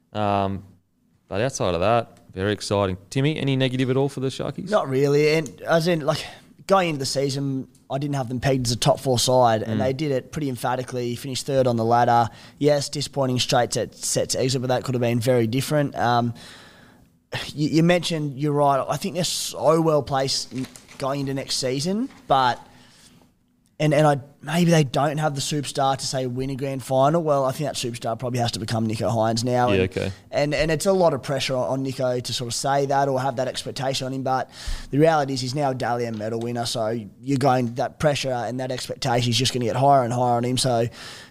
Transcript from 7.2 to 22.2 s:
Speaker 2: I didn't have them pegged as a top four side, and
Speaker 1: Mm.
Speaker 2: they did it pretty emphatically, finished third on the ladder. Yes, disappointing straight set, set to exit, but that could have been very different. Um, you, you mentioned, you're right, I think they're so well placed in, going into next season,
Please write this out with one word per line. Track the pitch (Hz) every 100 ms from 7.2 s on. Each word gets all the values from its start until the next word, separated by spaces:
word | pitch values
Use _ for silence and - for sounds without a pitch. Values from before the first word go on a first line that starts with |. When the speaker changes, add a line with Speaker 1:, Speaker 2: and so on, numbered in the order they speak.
| 139 135 139 135 127 _ -
Speaker 2:
I | 139
didn't | 143 139
have | 120
them | 127
pegged | 139 135 120
as |
a | 120
top | 147 -
four | 139 120
side, | 131 127 123 110
and | 107 110
Speaker 1:
Mm. |
Speaker 2:
they | 135
did | 131 156
it | 131 -
pretty | - 143
emphatically, | 123 127 127 127 127 120 120
finished | 139 123 -
third | 135 123
on | 117
the | 113
ladder. | 120 123 120 113 - - -
Yes, | 143 147 135
disappointing | 151 139 143 131 127
straight | - 131 120
set, | 120 95 -
set | - 135 104
to | 90
exit, | 127 131
but | 127
that | 123 104
could | 123
have |
been | 120 120
very | 117 127 113
different. | 127 127 151 143 64
Um, | 113 120 120 117 - - - - - - _ _ _ 127 -
you, | 131 151
you | 151
mentioned, | 165 175 - 165 151 127
you're | 147
right, | 143 143 139 120
I | 139
think | 190 160
they're | 170
so | - - 82 123 165
well | 160 151
placed | 127 135 135 - -
in, | 127 131 - - -
going | 135 143
into | 135
next | 135 123 -
season, | 131 139 156 202 262 -